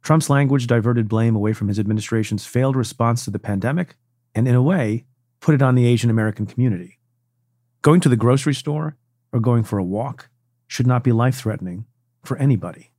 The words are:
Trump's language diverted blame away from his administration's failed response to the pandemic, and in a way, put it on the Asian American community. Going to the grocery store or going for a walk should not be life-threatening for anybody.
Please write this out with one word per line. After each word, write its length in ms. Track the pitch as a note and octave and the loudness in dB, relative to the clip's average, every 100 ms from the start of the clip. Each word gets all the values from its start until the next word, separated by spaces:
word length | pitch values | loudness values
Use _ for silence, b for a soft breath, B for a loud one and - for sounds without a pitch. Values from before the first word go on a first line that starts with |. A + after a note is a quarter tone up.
Trump's 280 | - D#3+ D3+ | 2 0 2
language 380 | C#3 C#3 C#3 A#2+ | 0 2 0 2
diverted 420 | A#2+ A2 A#2+ G#2+ | 0 2 -2 0
blame 260 | A2 A2+ A2 | 0 2 0
away 160 | G#2 | -2
from 160 | A2 G#2 | -2 -2
his 120 | G2+ | -2
administration's 680 | G#2 G#2+ - A2+ G#2+ G#2+ - | -2 -2 -2 -4 -2 -6 -4
failed 320 | B2 C3+ C3 | -2 0 0
response 480 | A#2 - A#2 A#2+ - | -4 -2 0 0 -4
to 60 | |
the 80 | G#2 | -8
pandemic, 580 | - G2 A#2 D#3 F3+ _ _ _ _ | -6 -4 -2 -4 -6 _ _ _ _
and 140 | - B2+ | -2 2
in 80 | B2 | 2
a 60 | |
way, 440 | C3 F#3 A2+ A2+ _ _ _ _ | 2 0 0 -4 _ _ _ _
put 140 | - D3 | 0 4
it 60 | |
on 140 | C3 B2+ | 4 4
the 100 | A#2+ | 4
Asian 240 | A#2+ A#2 | 4 2
American 360 | A2+ G#2+ G2+ G#2 | 0 0 -4 -8
community. 540 | - B2+ F2+ F3+ _ _ _ _ _ _ _ _ _ | -2 -2 -2 -8 _ _ _ _ _ _ _ _ _
Going 180 | D3 F3 | 4 4
to 80 | D#3 | 4
the 60 | A#2+ | 2
grocery 380 | A#2 C3+ D3+ | 2 2 0
store 420 | C3+ - D3+ D#3 - _ _ _ | -4 -4 -6 -6 -10 _ _ _
or 80 | B2 | -2
going 220 | A2+ A#2 | 0 0
for 140 | G#2+ G2+ | 0 -4
a 60 | |
walk 460 | F2+ G2+ C3+ - - _ _ _ _ | -4 -6 -8 -12 -20 _ _ _ _
should 200 | - B2+ | -2 0
not 160 | B2 | 2
be 80 | B2 | 2
life-threatening 760 | A2+ B2 B2+ A2 - F#2 F2+ A2+ _ _ _ | 2 2 0 -6 -6 -8 -12 -14 _ _ _
for 140 | - C3+ | -10 -2
anybody. 560 | C#3 A2+ F2 D#2+ _ | 0 0 -2 -14 _